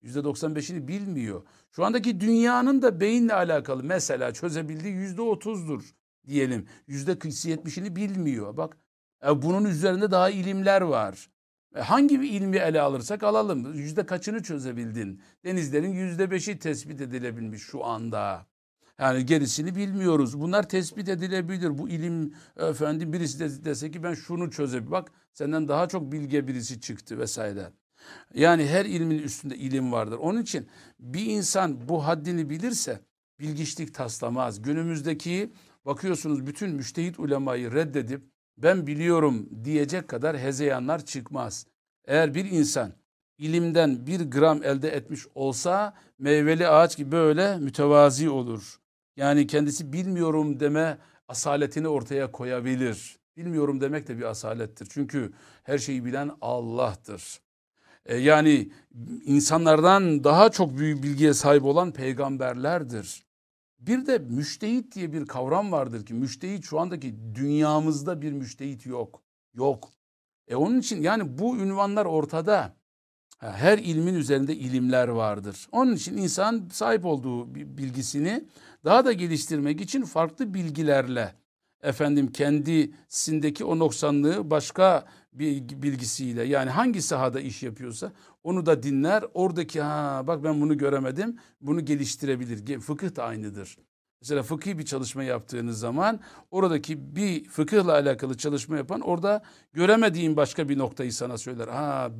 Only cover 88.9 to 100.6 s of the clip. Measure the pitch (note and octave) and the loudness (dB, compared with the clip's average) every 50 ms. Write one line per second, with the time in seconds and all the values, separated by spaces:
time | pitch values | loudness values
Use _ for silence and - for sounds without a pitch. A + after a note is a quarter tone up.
88.9 | C#3 C3+ C#3 D#3+ G3 G#3+ G#3 - _ F3 F3+ F#3 E3+ E3 E3+ - - D#3+ D3 D3 | 0 2 2 2 2 2 0 -2 _ 0 0 0 0 -2 -4 -4 -4 -4 -4 -2
89.9 | D3+ D3+ D3 C#3+ C#3 C3+ C3 C3+ E3+ D3+ C#3 D#3 D#3 D3 D3 D3+ D3+ C#3+ C#3+ C#3 | -2 -2 -2 -2 -4 -4 -2 -2 -4 -2 0 0 0 2 2 2 2 2 2 0
90.9 | C#3 C#3 C3+ C3 C3 D3 G3+ A#3 A#3 A#3 - _ _ _ - C#3 D3+ E3+ D#3+ C3+ | 0 0 0 -2 -2 -2 -4 -4 -6 -8 -14 _ _ _ -4 -2 -2 -2 0 0
91.9 | D3+ C#3 C#3+ - - - - C#3 C3+ B2 B2 A#2+ A#2 G#2 G#2 A2 C#3 B2 - - | -2 -2 -2 -4 -6 -6 -2 -2 -2 -2 -2 -6 -8 -8 -6 -8 -8 -8 -6 -6
92.9 | D3+ D3+ G3 F#3 - - A#2+ A#2 A2+ A2 G#2+ G#2 G2+ G#2 F#2+ F#2 - _ _ _ | -6 -4 -4 -6 -6 -4 -6 -6 -6 -8 -8 -10 -10 -12 -14 -14 -16 _ _ _
93.9 | _ _ _ _ _ _ - A#2 D3 C#3+ B2+ A2 D#3+ D#3 - F#3 G3+ D#3 D3+ - | _ _ _ _ _ _ -8 -4 -2 -2 -2 -2 -6 -6 -4 -6 -6 -6 -6 -6
94.9 | C#3 C3+ C3 A#2 - C3 C#3 B2+ B2 A#2+ A#2 _ - A#2+ A#2 A#2+ A#2 A2 A2+ A#2+ | -6 -6 -6 -6 -6 -8 -4 -4 -4 -4 -6 _ -8 -6 -6 -4 -6 -6 -6 -4
95.9 | A#2+ D3 F3+ G#3 A3+ A3 - - - - - _ - F#3 F#3+ F3+ E3 D3 D3 - | -2 0 0 0 0 -2 -8 -18 -20 -20 -20 _ -2 2 2 2 2 0 -2 -4
96.9 | E3 D3 C3+ C#3 C#3+ - G3+ G3+ F3+ D3+ - - - - D#3 D3+ G#3+ G#3+ F#3+ F3 | -10 -10 -10 -10 -6 -2 -2 0 0 -2 -6 -8 -2 -2 -2 4 4 4 4 6
97.9 | D#3+ D3 C#3+ C#3+ C3+ A#2+ - C3 C3 A#2+ - D3+ C#3+ C#3 A2+ D3 D#3+ D3+ C3+ C3+ | 4 4 4 4 0 0 -2 -6 -6 -4 -4 -2 -2 -2 -4 -4 -4 -4 -4 -4
98.9 | F#3+ A#3 C4 - F3 E3+ E3 G3 G#3 G#3+ G#3+ - - _ _ _ _ D3+ E3+ F#3 | -6 -6 -2 0 -2 0 2 2 0 0 -2 -8 -20 _ _ _ _ 2 6 6
99.9 | G#3+ A3+ A3+ G#3+ E3 E3 F3 D#3+ D#3 D3 D3 B2+ - - | 6 8 6 4 2 2 0 2 4 2 2 0 0 -4